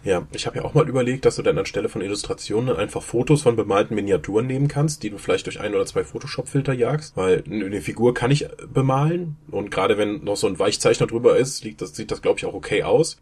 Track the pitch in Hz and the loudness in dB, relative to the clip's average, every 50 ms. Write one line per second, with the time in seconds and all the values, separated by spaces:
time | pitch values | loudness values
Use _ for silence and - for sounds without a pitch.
0 | - - 113 107 80 73 - - - 120 - - - - - 151 - 123 123 131 | -2 -2 0 0 -2 -6 -10 -8 -8 -6 -6 -6 -6 0 2 2 2 2 0 0
1 | 123 123 131 135 - 120 - - 104 104 92 - 95 - - 104 101 - - 110 | 0 0 -2 2 2 2 2 4 2 2 2 2 -2 -2 -4 -4 -4 -4 -4 -4
2 | 92 98 101 101 - - 95 - - - 104 110 123 131 120 - 104 107 - - | -4 -4 -4 -6 -4 -6 -8 -8 -6 -2 -2 0 0 0 0 0 -2 -4 -4 -8
3 | - - - 120 127 - 151 147 - 123 117 110 101 101 98 101 104 - 110 104 | -8 -2 -2 -2 4 4 4 6 6 4 2 2 0 2 2 2 2 2 0 -2
4 | 98 98 95 85 - 95 98 110 123 131 131 131 143 143 - 143 147 160 151 - | 0 0 0 0 0 0 0 0 0 0 0 0 0 0 2 2 0 0 0 -4
5 | - 104 104 95 - - - 98 - - - - 101 104 104 98 95 - - 98 | -8 -10 -10 -8 -2 -2 -2 0 -2 -6 -8 -6 -6 -2 0 0 -2 0 -2 -4
6 | 92 - - 113 - 143 - - - - - 143 135 143 135 123 117 117 139 156 | -4 -4 -8 -10 -10 -8 -8 -8 -8 -2 -2 0 0 0 0 0 0 0 0 -2
7 | - - - 95 92 92 90 - - - 92 107 95 95 104 95 82 - - - | -4 -6 -6 -2 2 2 2 2 2 -4 -4 -4 -4 -4 -4 -6 -6 -6 -2 2
8 | 113 123 123 - 123 120 139 147 - - - - - - - 139 131 135 131 135 | 2 2 4 2 2 2 2 2 0 -4 -10 -16 -16 -4 -2 0 2 2 2 2
9 | 147 156 170 180 175 160 147 - - - - 98 104 101 - 95 95 101 104 101 | 2 2 0 0 -4 -6 -10 -12 -14 -8 -6 -6 -6 -4 -2 -2 2 2 2 2
10 | 104 104 104 98 - 95 101 101 - 101 95 82 95 104 - - - 120 117 - | 2 0 -2 -4 -4 -4 -2 0 0 0 0 2 0 0 0 4 4 4 4 4
11 | 127 110 113 117 123 120 - 107 127 139 - - - 113 107 - - - - - | 2 0 0 4 4 6 6 6 2 0 -4 -8 -10 -12 -10 -10 -12 -12 -10 -12
12 | 107 - 104 - - 92 - - - 90 85 95 - - 107 101 78 82 104 139 | -8 -8 -8 -2 0 0 0 0 -2 -6 -8 -8 -6 -2 -2 0 2 4 4 4
13 | 160 - - - | 4 2 -2 -8